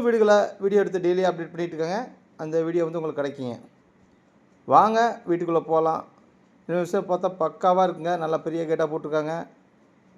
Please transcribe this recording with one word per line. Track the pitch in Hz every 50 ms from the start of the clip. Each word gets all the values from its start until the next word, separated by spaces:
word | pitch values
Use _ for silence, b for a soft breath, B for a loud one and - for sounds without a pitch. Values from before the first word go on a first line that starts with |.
| 233
வீடுகளை | 240 233 226 220 208 208 208 196 - - - 190
வீடியோ | 196 208 202 190
எடுத்து | 180 185 185 165
டெய்லி | 175 180 185 185 180
அப்டேட் | 175 160 165 156 -
பண்ணிட்டு | 165 175 170 170
இருக்கோங்க. | 151 160 165 185 220 254 - - _ _ _ _ - 160
அந்த | 156 156 165 160
வீடியோ | 165 165 175 165
வந்து | 160 165 170
உங்களுக்கு | 156 156 139 143
கிடைக்குங்க. | 143 143 - - 131 123 117 - - - _ _ _ _ _ _ _ _ _ _ _ _ _ _ _ _ _ _ - - 131
வாங்க | 156 190 214 220 226 233 233 214 226 - 180
வீட்டுக்குள்ளே | 170 170 175 165 165 160 - 165
போகலாம். | 160 160 160 160 160 - - - _ _ _ _ _ _ _ _ _ _ -
இன்னொரு | - 165 180 175
விஷயம் | 170 175 202 185 190
பார்த்தா | 185 175 190 185 185 -
பக்காவா | 165 156 151 - - 185 180 185 185
இருக்குங்க. | 175 170 156 156 170 180 170 160
நல்லா | 156 160 151 151
பெரிய | 165 156 165 165 156
கேட்டாக | 160 151 160 151
போட்டிருக்காங்க. | 151 160 147 147 151 156 151 156 160 165 175 - - _ _ _ _ _ _ _ _ _ _ _ _